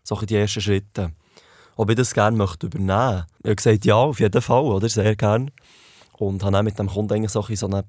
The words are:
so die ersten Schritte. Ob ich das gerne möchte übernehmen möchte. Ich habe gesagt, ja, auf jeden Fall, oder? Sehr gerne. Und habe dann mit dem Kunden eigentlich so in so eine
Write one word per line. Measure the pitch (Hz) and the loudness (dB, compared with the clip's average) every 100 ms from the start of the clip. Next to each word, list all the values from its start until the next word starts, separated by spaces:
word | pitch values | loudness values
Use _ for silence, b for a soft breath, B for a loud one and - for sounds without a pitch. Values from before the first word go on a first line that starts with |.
so | - 104 | -8 -4
die | 107 107 | 0 0
ersten | 104 107 | 0 -2
Schritte. | 101 98 101 - 87 - b b b b b b | 0 -2 -2 -6 -8 -8 b b b b b b
Ob | 107 | 0
ich | 117 | 2
das | 123 | 0
gerne | - 104 113 | 2 2 2
möchte | 98 - - | -2 -4 -8
übernehmen | - 95 | -4 0
möchte. | 98 127 92 82 _ | 0 0 -2 -6 _
Ich | - | -4
habe | 101 | 0
gesagt, | 117 107 107 | 2 2 4
ja, | 107 | 4
auf | 147 - | 4 2
jeden | 107 117 | 0 0
Fall, | - 123 | 2 2
oder? | 147 98 110 | 2 0 0
Sehr | - 107 107 | 0 0 2
gerne. | 107 110 139 - b b b b b - | 2 0 -2 -10 b b b b b -6
Und | 101 98 | -6 -2
habe | 98 | 0
dann | 98 107 | 2 0
mit | 101 | -2
dem | 98 | -4
Kunden | 98 107 | -2 -2
eigentlich | 107 110 | -2 -2
so | 107 104 | -4 -4
in | 104 | -4
so | 98 | -4
eine | 98 | -4